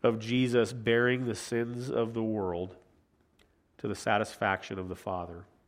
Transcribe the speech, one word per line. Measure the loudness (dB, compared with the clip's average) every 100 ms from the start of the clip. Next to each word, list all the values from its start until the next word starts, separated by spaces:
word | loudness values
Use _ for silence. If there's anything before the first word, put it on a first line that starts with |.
of | 4 2
Jesus | 0 2 4 4 2
bearing | 0 2 4 4 2 -2
the |
sins | -4 -2 -2 -2 -4 -2
of | -2 0
the | -2
world | -2 -2 -2 -2 -6 -10 _ _ _ _ _ _ _ _ _ -8
to | -6
the |
satisfaction | -4 2 2 2 -2 0 0 -4 -8
of | -6
the | -8
Father. | -6 -6 -6 -12 -18 _